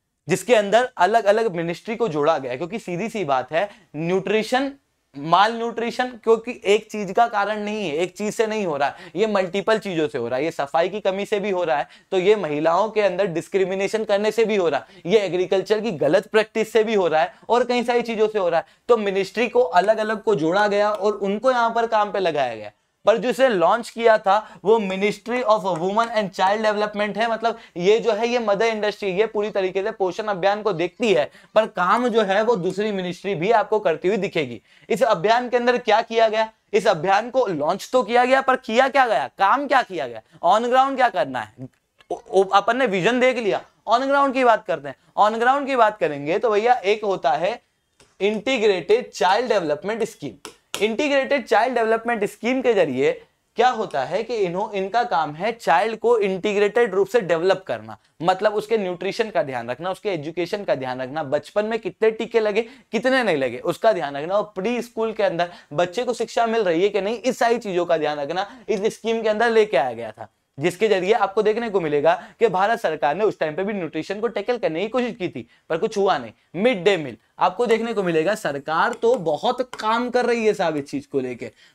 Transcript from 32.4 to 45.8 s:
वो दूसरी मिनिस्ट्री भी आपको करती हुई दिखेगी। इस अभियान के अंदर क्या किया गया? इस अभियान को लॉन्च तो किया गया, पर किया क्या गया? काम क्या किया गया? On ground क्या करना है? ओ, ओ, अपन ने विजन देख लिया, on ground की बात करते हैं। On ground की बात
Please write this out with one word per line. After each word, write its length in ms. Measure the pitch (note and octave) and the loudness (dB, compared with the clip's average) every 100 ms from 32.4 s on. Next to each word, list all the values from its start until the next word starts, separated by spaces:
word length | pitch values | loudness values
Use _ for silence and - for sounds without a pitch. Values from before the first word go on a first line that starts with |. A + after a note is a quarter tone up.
वो 140 | A3 A#3 | 2 0
दूसरी 360 | F3 F3+ G#3+ | -2 -2 -2
मिनिस्ट्री 420 | G3 F3+ F3 F#3+ | -4 -6 -6 -6
भी 160 | F#3 F#3 | -2 2
आपको 280 | A3+ G3+ A3 | 2 2 0
करती 300 | F#3+ D#3+ F3+ | 0 0 0
हुई 80 | G#3+ | 0
दिखेगी। 460 | F#3 E3+ C3+ A2+ - _ - | -2 -2 -4 -8 -16 _ -6
इस 140 | G3+ | 0
अभियान 460 | A#3+ G3+ G3+ A#3 B3 | 2 2 2 2 2
के 80 | B3 | 0
अंदर 220 | A#3+ B3 | 2 0
क्या 240 | A#3+ G#3+ | 2 2
किया 260 | A3+ A3+ A3+ | 2 2 2
गया? 240 | G#3+ A3 - _ | 2 -2 -6 _
इस 140 | G#3 G#3 | 0 2
अभियान 440 | F3+ E3+ G3 A#3 | 2 2 2 2
को 160 | B3+ A3+ | 0 0
लॉन्च 440 | D#3+ D3 G3 - | 0 -2 -2 0
तो 100 | B3+ | 0
किया 220 | G3 A#3+ | 2 2
गया, 160 | B3 C4+ | 4 2
पर 160 | C4 B3+ | 2 0
किया 320 | - A3+ C4+ | 0 2 2
क्या 180 | C#4 B3 | 4 2
गया? 220 | F#3 C3 - | 0 -2 0
काम 280 | G3 B3 C#4+ | 2 2 2
क्या 160 | C4+ | 0
किया 260 | G#3+ F3+ C3 | 0 -4 -8
गया? 140 | A2+ - D#3+ | -10 -18 -2
On 220 | E3+ G#3 A#3+ | 2 2 4
ground 300 | B3+ C4+ C4+ | 2 2 2
क्या 120 | B3 | 0
करना 320 | F3+ C#3+ B2+ | 0 -2 -4
है? 120 | G#2+ - C3 _ _ _ - | -8 -12 -18 _ _ _ -12
ओ, 100 | - - | -12 0
ओ, 140 | F#3 | 2
अपन 320 | F#3+ G3 G3 A#3+ | 4 2 2 0
ने 100 | B3+ | 0
विजन 340 | F#3+ F3 B3 | 0 0 2
देख 180 | B3+ A#3+ | 2 2
लिया, 220 | G#3+ D#3 - _ - | -2 -4 -6 _ 0
on 140 | A3+ | 0
ground 300 | C4+ C#4 C#4 | 2 2 2
की 120 | C4 | 4
बात 220 | B3 G#3+ - | 4 4 0
करते 220 | E3 C#3 | -6 -6
हैं। 80 | C3 _ - | -14 _ 0
On 240 | G#3 A3+ | 2 2
ground 240 | A#3+ C#4 C#4 | 0 0 0
की 100 | |
बात 220 | C4 | 2